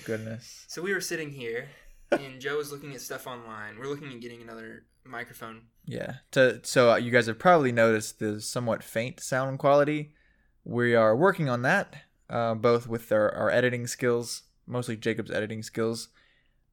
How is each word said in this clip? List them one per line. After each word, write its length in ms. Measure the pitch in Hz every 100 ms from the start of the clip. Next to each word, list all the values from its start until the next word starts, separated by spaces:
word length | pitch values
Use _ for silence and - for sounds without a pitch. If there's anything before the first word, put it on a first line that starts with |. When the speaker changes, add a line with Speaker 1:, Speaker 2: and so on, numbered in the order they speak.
| 113
Speaker 1:
goodness. 600 | 110 110 113 - - -
Speaker 2:
So 140 | -
we 120 | 185
were 80 | 180
sitting 300 | 175 165 147
here 360 | 139 117 117 139 - -
Speaker 1:
<laughs> 220 | - -
Speaker 2:
and 280 | - 135 131
Joe 180 | 139 147
was 140 | 143
looking 220 | 143 143
at 80 | 123
stuff 240 | - 135 135
online. 500 | 120 113 110 107 107
We're 80 | 139
looking 260 | 147 139
at 80 | 120
getting 200 | 120 117
another 420 | 117 113 113 117 _ _
microphone. 600 | 131 117 120 123 113 110 _ _ -
Speaker 1:
Yeah. 320 | 120 - 127 _
To, 300 | 139 127 110
so, 280 | - 135 120
uh, 40 | 104
you 160 | 120
guys 140 | 123 113
have 120 | 110
probably 320 | 180 170 127
noticed 480 | 117 113 107 - -
the 200 | 107 107
somewhat 440 | - 127 117 104
faint 360 | - 113 123 -
sound 400 | - 131 135 131
quality. 540 | 139 143 143 151 147 _ _ _ _ _
We 300 | - 120 120 117
are 200 | 110 117
working 340 | 190 180 139
on 140 | 120
that, 320 | 131 196 - - _ _ -
uh, 240 | 117 117
both 320 | 113 117 117 120
with 260 | 117 -
our, 220 | 107 104
our 160 | - 107
editing 380 | 113 123 123 120
skills, 560 | - 123 120 117 - _ _ -
mostly 280 | 123 120 110
Jacob's 360 | 113 113 -
editing 320 | 95 107 110
skills, 460 | 107 117 113 117 - _ _ _ _ _ _